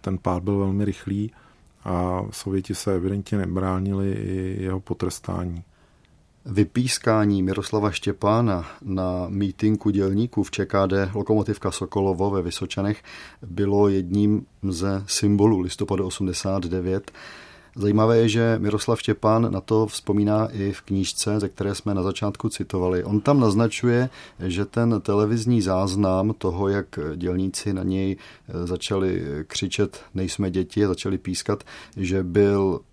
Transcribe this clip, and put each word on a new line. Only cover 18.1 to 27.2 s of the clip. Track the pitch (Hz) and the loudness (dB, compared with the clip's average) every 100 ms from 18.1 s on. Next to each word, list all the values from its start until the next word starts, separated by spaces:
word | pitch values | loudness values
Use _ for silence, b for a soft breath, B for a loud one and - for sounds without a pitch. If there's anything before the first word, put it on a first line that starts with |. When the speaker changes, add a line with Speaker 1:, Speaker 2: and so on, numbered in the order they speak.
| 113 | 6
Speaker 2:
je, | 113 | 4
že | 110 117 113 | 4 2 2
Miroslav | 101 101 - 113 | 0 0 0 0
Štěpán | - 104 107 110 113 | 0 2 4 4 2
na | 95 | -2
to | - 110 107 | 2 2 2
vzpomíná | - - 104 104 107 110 | -4 0 2 2 2 0
i | 107 98 | -2 -4
v | 98 | -6
knížce, | - 98 92 - 110 107 | -4 -2 -2 -2 -2 -2
ze | 101 | -2
které | - 101 | -4 -4
jsme | 98 107 | -2 -2
na | 98 | -2
začátku | 92 95 104 - 110 | -2 -2 -4 -2 -6
citovali. | - 95 95 90 92 | -4 -4 0 0 0
On | 95 107 | 0 0
tam | 135 143 | 4 4
naznačuje, | 113 101 117 - 123 120 127 B B - | 4 4 2 2 2 2 0 B B -8
že | 92 90 | -4 -2
ten | 98 117 117 107 | -2 2 2 2
televizní | - 101 107 117 113 117 | 2 4 4 2 2 2
záznam | 95 92 98 98 98 92 104 110 | 2 2 2 2 2 4 0 0
toho, | 95 87 98 | -2 0 0
jak | 101 - - 76 | 0 -2 -8 -6
dělníci | 78 | -4